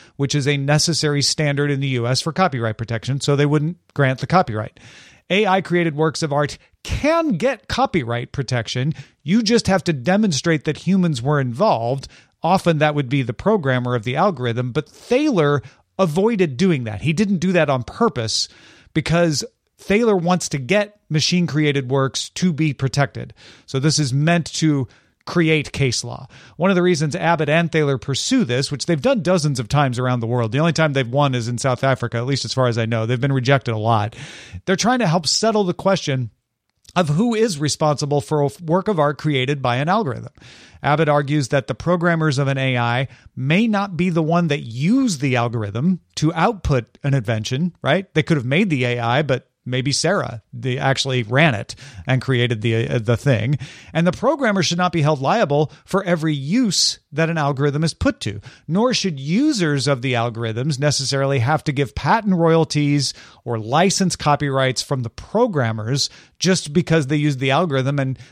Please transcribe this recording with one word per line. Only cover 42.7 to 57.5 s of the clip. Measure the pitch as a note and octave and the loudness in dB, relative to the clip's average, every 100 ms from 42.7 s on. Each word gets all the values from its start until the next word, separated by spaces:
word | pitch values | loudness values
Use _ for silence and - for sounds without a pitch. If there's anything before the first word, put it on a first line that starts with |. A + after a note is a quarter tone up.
| B2 | 0
I | A#2+ A#2+ C3+ - - - | 0 0 -2 -8 -18 -6
may | C3 F3 A#3 | 0 2 2
not | G3+ G3+ D#3+ | 0 -2 -2
be | F#3 | 0
the | E3+ | 0
one | D#3 E3+ E3+ | 2 2 2
that | D3 | -2
use | C3 A2+ D#3 C4 C4 D3 | -4 -4 0 2 2 0
the | C#3 B2 | 0 0
algorithm | A#2+ A#2 G2+ G#2+ E3 F#3 - - | 0 -2 -4 -2 0 0 -4 -2
to | D3+ | -2
output | E3+ F#3 G#3 - C3+ A2+ _ | 2 0 0 0 0 -2 _
an | C#3+ C3+ | -2 0
invention, | A2 A2 G#2+ B2+ F3 - | 0 -4 -4 -2 -2 -2
right? | B2+ E3+ G3 | -2 -2 0
They | D#3 | -2
could | C#3 D#3 | 0 0
have | B2 | 0
made | D3 G#3 | 0 0
the | C#3+ B2 | 0 0
A | A#2+ | 0
I, | A#2 B2+ | 0 0
but | D3 B2+ - _ - | 0 -2 -4 _ -6
maybe | B2+ C3 | -4 -2
Sarah, | C3+ D#3 F#3+ B2+ A#2 - | 0 0 0 -2 -8 -14
they | B2 B2+ B2+ | -8 -4 -2
actually | C#3 C3 C3+ B2+ | 0 0 0 -2
ran | A2 B2+ E3 G#2 | 0 2 2 0
it | - - - - - | -6 -14 -18 -10 -2
and | B2+ | -2
created | - B2 A#2+ A#2 | 0 0 0 0
the, | A2+ A2+ C3 | 0 0 0
uh, | C3 | -2
the | A2 A#2 | 0 0
thing. | C#3+ A2+ B2 D3 D3 - - | 2 0 0 -2 -4 -18 -6
And | D#3 F3 | 0 0
the | |
programmer | F3 A3+ D#4 A#3+ G3 | 0 0 0 0 0
should | F3 F3 | 0 0
not | F3+ | 0
be | E3+ | 2
held | C#3+ D3 | 0 0
liable | C3 G#3+ F3+ C#3+ D#3 - - | 0 2 2 2 0 -6 -4
for | F#3+ | -2
every | G3+ F3 D#3+ | 0 0 0
use | D3 C3+ A3+ A#3 - - - _ | -4 0 0 2 0 -2 -4 _
that | C#3+ D#3+ | -2 -2
an | E3 | 0
algorithm | C#3+ | 0